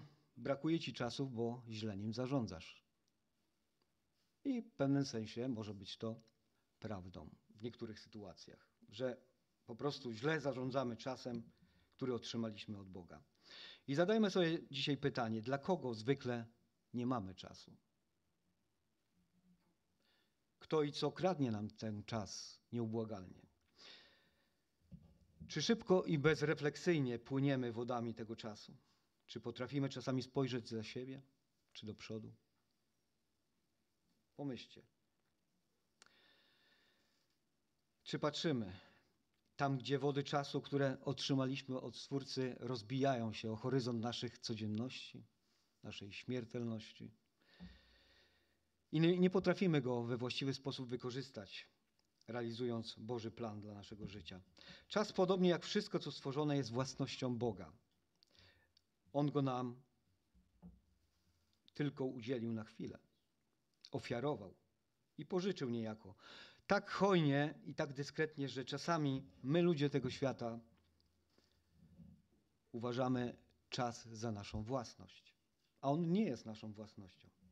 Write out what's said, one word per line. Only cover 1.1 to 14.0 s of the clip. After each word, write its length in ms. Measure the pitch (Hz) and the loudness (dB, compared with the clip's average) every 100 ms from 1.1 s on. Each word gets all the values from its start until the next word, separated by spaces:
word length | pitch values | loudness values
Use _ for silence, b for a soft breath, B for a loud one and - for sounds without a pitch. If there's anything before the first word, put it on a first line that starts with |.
| 117 135 | -2 -2
bo 340 | 113 117 120 117 | 0 -2 -2 -8
źle 280 | 107 110 95 | -6 -4 -2
nim 160 | 107 | -4
zarządzasz". 720 | 110 127 139 104 85 - - _ _ _ _ _ _ _ _ _ _ _ _ _ _ _ _ | -2 0 2 0 -4 -12 -18 _ _ _ _ _ _ _ _ _ _ _ _ _ _ _ _
I 180 | 277 240 | -2 -2
w 100 | - | -4
pewnym 340 | - 139 139 135 | 0 4 4 2
sensie 420 | 113 107 117 127 | -2 -4 -4 -2
może 260 | 113 104 | -2 -4
być 240 | 98 95 - | -8 -10 -6
to 240 | 113 113 - _ _ _ _ _ | -6 -6 -12 _ _ _ _ _
prawdą 500 | 107 98 90 87 78 - _ | -8 -8 -8 -12 -14 -18 _
w 120 | 104 | -10
niektórych 380 | 117 - 117 107 | -8 -6 -8 -10
sytuacjach, 680 | - 107 98 - - - _ _ - | -14 -14 -12 -14 -18 -20 _ _ -14
że 320 | 107 127 117 - _ _ _ - | -4 -2 -4 -12 _ _ _ -14
po 100 | 113 | -4
prostu 380 | 143 139 123 | -2 -2 -6
źle 280 | 107 139 160 | -2 0 2
zarządzamy 560 | 139 127 131 135 123 113 | 0 -2 0 0 0 -2
czasem, 540 | 135 127 127 117 113 b b b b | -6 -6 -6 -8 -8 b b b b
który 220 | - 127 | -6 -2
otrzymaliśmy 640 | 117 - 117 113 101 - 101 | -2 -2 -4 -4 -6 -10 -10
od 120 | 95 | -10
Boga. 340 | 92 85 73 - B B B B B - | -12 -14 -18 -20 B B B B B 0
I 80 | |
zadajmy 360 | 139 | 2